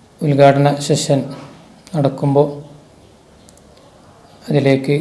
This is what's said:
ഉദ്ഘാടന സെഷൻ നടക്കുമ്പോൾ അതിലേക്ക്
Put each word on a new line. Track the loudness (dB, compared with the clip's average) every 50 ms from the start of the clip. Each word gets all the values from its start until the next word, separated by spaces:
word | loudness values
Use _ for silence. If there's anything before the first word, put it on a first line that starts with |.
| -20 _ _ -6 -2
ഉദ്ഘാടന | -2 2 4 4 4 4 4 2 0 0 -2 -2 -2
സെഷൻ | -2 -2 0 0 -2 -2 -2 -4 -10 -16 -18 -20 -20 -20 -20 -20 -20 -20 -18 -8 -4
നടക്കുമ്പോൾ | -2 -2 -2 -2 -2 -2 0 2 2 2 0 -2 -10 -16 -20 -20 -20 -20 -20 -20 -20 -20 -20 -20 -20 _ _ -20 -20 -20 -20 -20 -20 -20 -20 -20 -20 -20 -20 -20 -20 -20 -20 -20 -20 -20 -20 -20 -16 -8 -4
അതിലേക്ക് | -2 0 2 2 0 0 0 -2 -4 -4